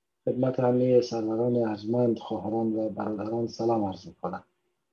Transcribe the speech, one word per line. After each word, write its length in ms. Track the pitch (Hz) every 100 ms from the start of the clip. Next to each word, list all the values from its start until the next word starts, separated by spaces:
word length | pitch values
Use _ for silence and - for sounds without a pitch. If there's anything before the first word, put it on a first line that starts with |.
| _ _ -
خدمت 340 | 123 131 127
همه 420 | 123 123 127 123
سروران 540 | 120 117 110 113 123 120
ارجمند، 640 | 113 101 104 120 120 110
خواهران 560 | - 110 98 113 113 110
و 140 | 110
برادران 580 | 98 104 107 107 117 113
سلام 380 | - 113 113 98
عرض 220 | 87 87
می‌کنم. 360 | - - 92 - _ _ _ _